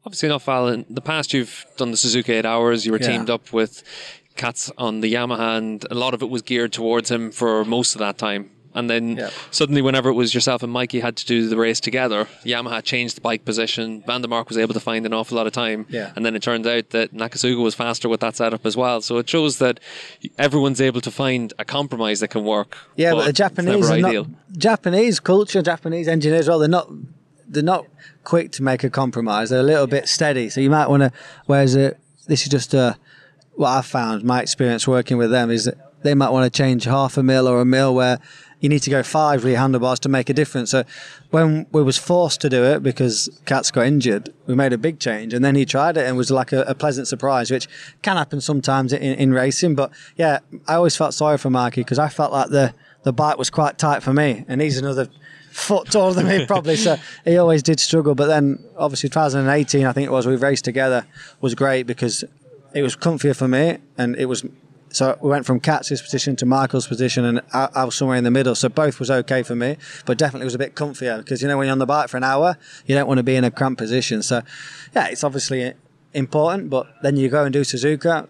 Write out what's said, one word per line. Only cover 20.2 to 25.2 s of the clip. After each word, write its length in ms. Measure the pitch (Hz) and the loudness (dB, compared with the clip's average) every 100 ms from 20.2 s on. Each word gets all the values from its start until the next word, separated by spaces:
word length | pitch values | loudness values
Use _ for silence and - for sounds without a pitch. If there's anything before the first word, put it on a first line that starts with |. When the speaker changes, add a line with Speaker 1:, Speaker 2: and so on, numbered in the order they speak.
| - - | -16 -2
Speaker 1:
everyone's 420 | 139 147 139 131 | 0 2 2 2
able 200 | 135 120 | 0 0
to 100 | 113 | -6
find 420 | - 135 127 113 - | -4 -2 -2 -4 -10
a 60 | |
compromise 540 | 107 143 143 120 110 104 | -6 -6 -6 -4 -2 -2
that 80 | 107 | -2
can 160 | 113 | -4
work. 300 | 104 104 101 - - | -2 -2 -4 -12 -14
Speaker 2:
Yeah, 160 | - 165 | -2 2
but 60 | 160 | 2
Speaker 1:
But 60 | |
Speaker 2:
the 40 | 147 | 0
Speaker 1:
it's 100 | 143 | 0
never 100 | 196 | -2
Speaker 2:
Japanese 360 | - 175 202 160 | 0 0 2 2
are 60 | 160 | 2
not, 80 | 180 | 2
Speaker 1:
ideal. 200 | 214 160 - _ 180 | 0 -6 -14 _ -2
Speaker 2:
Japanese 640 | 202 220 180 185 233 | 0 0 0 2 2
culture, 420 | 180 | 0